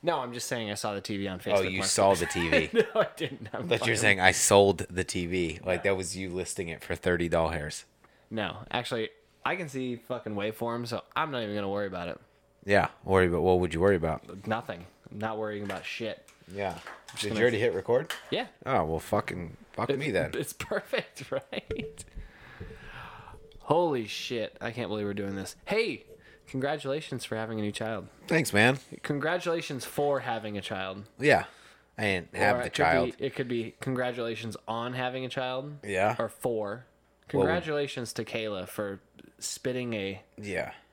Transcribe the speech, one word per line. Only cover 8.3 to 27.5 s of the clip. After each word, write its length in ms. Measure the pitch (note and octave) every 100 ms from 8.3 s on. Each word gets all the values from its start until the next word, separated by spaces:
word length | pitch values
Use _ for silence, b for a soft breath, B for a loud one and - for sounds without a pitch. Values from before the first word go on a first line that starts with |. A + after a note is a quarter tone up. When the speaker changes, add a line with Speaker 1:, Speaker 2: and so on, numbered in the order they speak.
| A2 G2 - -
Speaker 1:
actually, 400 | - A#2 A#2+ A2 - _ _ C3
I 100 | F3+
can 140 | E3
see 260 | C3 B2+ A#2+
fucking 400 | - B2 A2+ G2+
waveforms, 520 | G#2 G#2+ A#2 A#2 A#2+
so 140 | A2+ - -
I'm 160 | D#3
not 120 | C3
even 120 | A2 G#2
gonna 140 | G2+
worry 180 | G2+ G2+
about 220 | F#2 F2
it. 100 | - - _ _ _ -
Speaker 2:
Yeah, 240 | G2+ E2+ -
worry 240 | - F#2+ F2+
about, 140 | E2+
what 160 | E2+ F2+
would 140 | F2+
you 60 | D#2+
worry 140 | F#2+ F#2+
about? 500 | D#2+ D2+ - F#2+ G2+
Speaker 1:
Nothing. 380 | A2 A#2 F2 F#2 _ -
I'm 80 | G#2
not 180 | A2 A2
worrying 260 | G#2+ G#2
about 220 | G2+ F#2 -
shit. 440 | - A2+ - - - -
Speaker 2:
Yeah. 180 | F#2+ G2
Speaker 1:
I'm 60 | E2 - - -
just 100 | -
Speaker 2:
Did 60 | G#2
Speaker 1:
gonna 100 | G#2+
Speaker 2:
you 40 |
already 160 | A#2 A2+
hit 140 | A#2
record? 400 | F#2 - A#2+ E3 - -
Speaker 1:
Yeah. 180 | F3+ B3+ _ -
Speaker 2:
Oh, 180 | B2+ D#2
well, 140 | D#2+
fucking, 560 | - G#2 - F2 E2+ - -
fuck 180 | - A2+
Speaker 1:
It, 100 | C#3
Speaker 2:
me 120 | D3
then. 200 | F#2+ D#2
Speaker 1:
it's 180 | - D3+
perfect, 680 | - - - - B3 - - C#3
<laughs> 40 |
right? 720 | C3+ - - - A4 - - - B B B B B B B B B B B B B - -
Holy 460 | - D#3 F3 C3+ G#2
shit! 500 | - - A#2+ G#2 -
I 120 | A2
can't 180 | A2+ G#2
believe 160 | G#2+ G#2
we're 80 |
doing 220 | G2+ G2 G2
this. 200 | F#2 - -
Hey, 400 | G#3 A3+ B2 - - b b -
congratulations 760 | C3+ C#3 D#3 C#3 C#3+ D#3 B2+ -
for 100 | A2
having 220 | A2